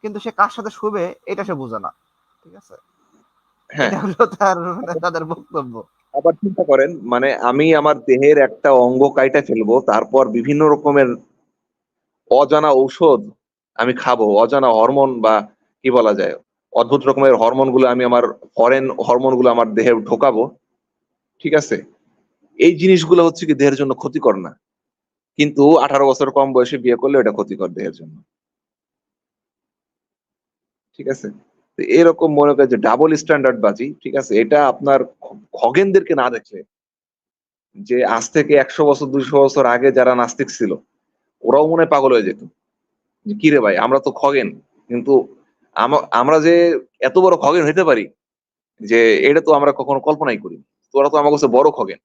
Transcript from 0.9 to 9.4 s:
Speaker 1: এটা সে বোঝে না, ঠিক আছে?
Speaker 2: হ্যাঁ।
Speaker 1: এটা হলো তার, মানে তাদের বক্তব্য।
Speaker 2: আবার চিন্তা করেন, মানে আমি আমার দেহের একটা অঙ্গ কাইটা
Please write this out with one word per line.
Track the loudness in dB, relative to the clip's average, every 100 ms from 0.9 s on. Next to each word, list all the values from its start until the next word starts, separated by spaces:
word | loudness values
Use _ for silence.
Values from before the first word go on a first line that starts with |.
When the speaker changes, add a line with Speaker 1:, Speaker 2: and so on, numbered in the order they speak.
| -6 -8 -10 -12
Speaker 1:
এটা | -10
সে | -8
বোঝে | -10 -10 -12
না, | -12 -16 _ _ _ _
ঠিক | _ -20
আছে? | _ -20 _ _ _ _ _ _ _ _ _
Speaker 2:
হ্যাঁ। | -6 -4
Speaker 1:
এটা | -4
হলো | -8 -2 -4 0
তার, | -2 -2 -6
মানে | -10 -8 -8
তাদের | -6 -8
বক্তব্য। | -10 -12 -10 -10 -10 -14 -20 _ _
Speaker 2:
আবার | -4 -2
চিন্তা | -2 -6 -6
করেন, | 0 2 0 -4
মানে | -6 -4 -2 -2
আমি | -2 0 2
আমার | 2 2 -2
দেহের | 0 2 4 4
একটা | 2 0 2
অঙ্গ | 4 2 2 0
কাইটা | 2 0 0